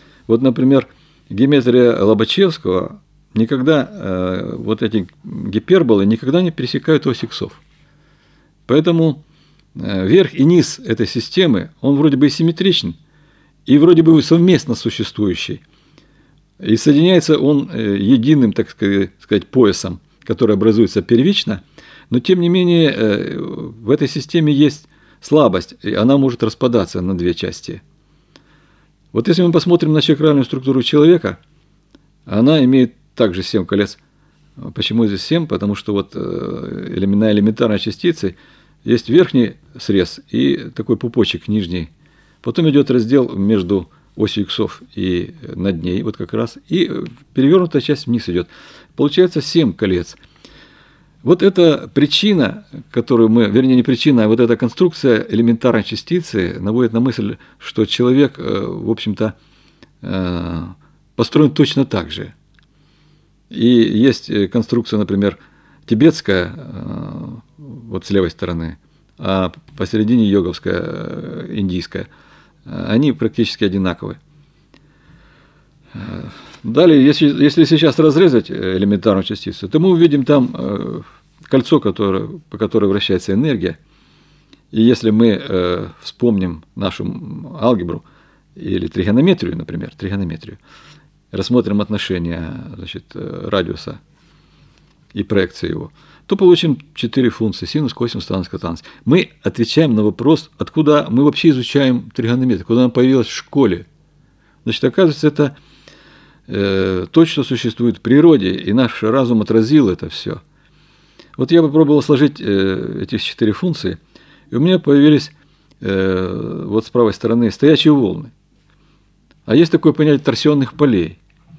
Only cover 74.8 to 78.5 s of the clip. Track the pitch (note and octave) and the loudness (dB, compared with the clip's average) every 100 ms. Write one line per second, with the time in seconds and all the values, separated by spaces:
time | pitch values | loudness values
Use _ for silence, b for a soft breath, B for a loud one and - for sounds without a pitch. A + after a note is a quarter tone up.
74.8 | b b b b b b b b b _ | b b b b b b b b b _
75.8 | _ - G2 F#2+ G#2+ B B B A#2 A#2+ | _ -16 -14 -14 -14 B B B -2 4
76.8 | F3 D3 C3+ C#3+ D3+ C3 C#3+ D#3 D3+ D#3 | 6 6 6 4 2 4 2 4 4 4
77.8 | D#3 C3+ D#3 C#3+ F#3 A#2+ - | 2 4 2 4 4 2 0